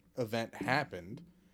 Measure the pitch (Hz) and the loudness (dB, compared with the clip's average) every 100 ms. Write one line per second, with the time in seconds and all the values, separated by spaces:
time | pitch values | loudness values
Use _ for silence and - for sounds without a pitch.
0 | _ - 110 117 113 - 101 135 135 92 | _ -2 0 0 0 0 2 2 2 -4
1 | 87 135 - - - | -8 -10 -12 -20 -20